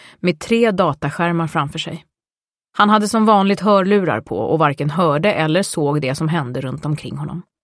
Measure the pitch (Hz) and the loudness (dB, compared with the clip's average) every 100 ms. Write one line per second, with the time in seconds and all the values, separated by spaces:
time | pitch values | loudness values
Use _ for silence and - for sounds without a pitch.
0 | - - 180 156 - 233 233 185 170 135 | -20 -4 -2 -2 0 2 2 2 0 0
1 | 147 - 170 170 160 165 147 160 - 170 | -6 -2 -2 0 -2 -4 -4 -6 -10 -12
2 | _ _ _ _ _ _ _ - 208 214 | _ _ _ _ _ _ _ 2 4 4
3 | 208 226 214 208 196 196 196 196 185 202 | 2 2 4 4 4 2 4 2 4 2
4 | 170 110 - 92 113 156 151 139 147 156 | 2 -2 -4 -4 0 2 2 0 -4 0
5 | 170 143 208 175 156 170 196 - 143 147 | 0 2 0 0 0 0 -2 -2 -2 0
6 | 135 135 156 170 123 135 127 135 147 151 | -2 -4 -2 -2 -4 -6 -6 -6 -4 -6
7 | - 139 151 165 - _ | -6 -10 -8 -10 -14 _